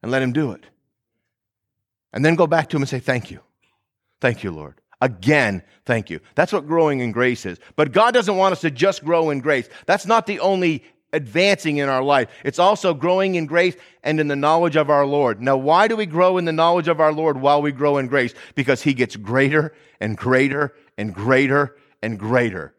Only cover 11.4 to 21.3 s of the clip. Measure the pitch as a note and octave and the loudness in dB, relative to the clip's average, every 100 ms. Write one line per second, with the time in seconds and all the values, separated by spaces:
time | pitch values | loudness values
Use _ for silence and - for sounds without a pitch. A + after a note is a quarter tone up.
11.4 | G3 G3 D#3+ C#3+ C#3 C3 C3+ C#3 A#2+ - | 2 2 -2 -2 0 0 2 0 0 -6
12.4 | C3 C#3 F3+ G#3 F#3+ D3+ D#3 F#3 F#3+ F3+ | -8 2 2 2 -2 -2 0 0 0 -2
13.4 | D#3 E3 F3+ F3 - _ - D#3 D3 C#3+ | -2 0 0 -2 -18 _ -4 0 0 0
14.4 | C#3+ E3 E3+ D3+ D3 D3 C#3+ C#3+ C3 G#2 | 2 2 2 0 2 2 2 2 0 0
15.4 | B2 C3+ C3+ E3 A3 A3+ G#3 D#3 F3+ F#3 | 0 0 2 4 4 0 -4 2 2 2
16.4 | E3+ D#3+ E3 F3 E3 D#3+ D#3 D#3 D#3+ C#3 | -2 0 2 2 0 2 2 2 -2 0
17.4 | C#3 D3 D3 C3+ D3 C#3+ B2+ C#3 B2 - | 2 2 0 -2 0 0 0 0 -2 -6
18.4 | - - C#3 B2+ D3+ C3 A#2+ G#2+ G#2 B2+ | -12 -6 0 0 0 0 -2 -4 -4 2
19.4 | C3+ D3+ D3+ _ _ _ G#2+ G#2 A#2+ C3 | 2 2 0 _ _ _ -6 -4 0 2
20.4 | C#3 C#3 D3 - _ - G#2+ F#2 G#2+ | 2 0 -6 -6 _ -10 -10 -6 0